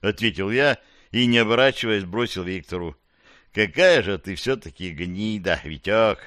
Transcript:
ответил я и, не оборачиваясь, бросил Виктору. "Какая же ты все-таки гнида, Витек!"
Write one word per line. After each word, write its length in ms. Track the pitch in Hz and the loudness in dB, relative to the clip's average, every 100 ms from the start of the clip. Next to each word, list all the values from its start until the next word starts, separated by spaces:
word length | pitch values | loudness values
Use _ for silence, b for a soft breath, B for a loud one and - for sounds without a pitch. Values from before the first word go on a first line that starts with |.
ответил 500 | 101 104 113 87 98 | -2 0 -2 -2 -4
я 280 | 120 143 120 b b b | 0 0 0 b b b
и, 140 | 110 123 | 0 4
не 100 | 117 | 4
оборачиваясь, 680 | 110 117 135 127 117 104 92 | 4 4 4 2 -2 -2 -2
бросил 380 | 104 120 - | -4 -4 -4
Виктору. 540 | 90 92 80 90 85 - _ b b b b | -6 -8 -8 -8 -8 -12 _ b b b b
"Какая 480 | - 104 80 185 160 | -2 -2 4 6 6
же 160 | 98 95 | 2 -4
ты 180 | 95 92 | -6 -6
все-таки 560 | 131 131 87 - 90 | -4 -4 -6 -12 -12
гнида, 720 | 76 90 90 107 107 92 80 | -8 -8 -4 -4 -4 -2 -2
Витек!" 560 | - 78 - 107 113 - | -4 -10 0 2 2 0